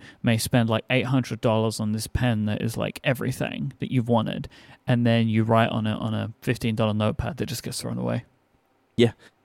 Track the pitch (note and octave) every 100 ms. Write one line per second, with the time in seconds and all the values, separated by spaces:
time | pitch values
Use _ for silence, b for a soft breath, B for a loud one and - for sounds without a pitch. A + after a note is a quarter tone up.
0 | B B B2 A2+ - B2 A2+ A2 - B2+
1 | A#2+ C3+ B2 A2 B2 A2 A2 G#2+ G#2+ A2
2 | - - B2+ A2 G#2 G#2 A2+ A2+ G#2+ -
3 | C#3 B2+ - C3 C3 - C#3 - - B2+
4 | A#2 A#2 A2 - - B B B - B2
5 | A#2+ A#2 A2+ A2 A2 A2+ A2+ A#2 G#2+ A2+
6 | A2+ G#2+ G#2+ - - A#2+ A#2 A2 A2 G#2+
7 | G#2+ - A2+ B2 - A#2+ - - A#2+ A#2+
8 | A#2+ A#2+ - _ _ _ _ _ _ -
9 | A#2 - b _